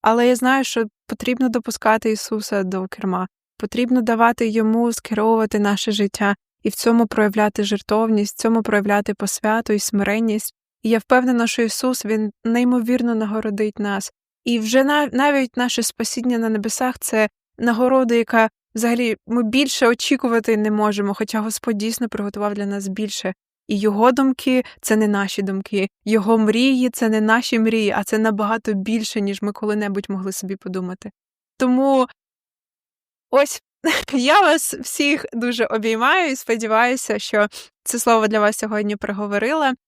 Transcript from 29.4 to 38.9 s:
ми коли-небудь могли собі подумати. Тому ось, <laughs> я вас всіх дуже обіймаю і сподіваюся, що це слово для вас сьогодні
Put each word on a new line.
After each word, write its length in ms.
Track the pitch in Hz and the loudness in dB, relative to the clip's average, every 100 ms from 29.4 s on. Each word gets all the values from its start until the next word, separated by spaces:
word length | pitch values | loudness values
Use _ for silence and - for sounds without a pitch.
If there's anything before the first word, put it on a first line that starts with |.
ми 100 | 202 | -6
коли-небудь 540 | 202 208 208 208 196 202 | -6 -4 -2 -2 -4 -6
могли 240 | 196 190 | -8 -6
собі 240 | 190 190 190 | -8 -10 -10
подумати. 540 | - 185 180 185 208 _ _ _ _ _ | -8 -8 -8 -10 -16 _ _ _ _ _
Тому 480 | 254 254 269 269 254 - _ _ _ _ _ _ _ _ _ _ _ | 2 2 4 2 2 -4 _ _ _ _ _ _ _ _ _ _ _
ось, 320 | 262 285 - _ _ | 2 2 -2 _ _
<laughs> 300 | 330 - - | -2 -2 -2
я 280 | 269 247 349 | 0 4 6
вас 340 | 359 311 - | 6 4 0
всіх 520 | - - - 285 285 - | -8 -10 -2 0 0 -4
дуже 320 | 233 240 233 226 | -4 -4 -2 -2
обіймаю 640 | 220 220 220 254 359 330 | -2 -2 0 2 2 0
і 60 | 262 | -4
сподіваюся, 840 | - 226 220 220 247 254 - 208 | -4 -4 0 2 2 0 -4 -6
що 280 | - 214 208 - - _ | -2 0 0 -4 -20 _
це 140 | - 240 | -8 -2
слово 300 | 240 226 214 | 2 2 4
для 120 | 214 | 2
вас 180 | 208 214 | 2 0
сьогодні 380 | 214 214 208 | -4 -4 -2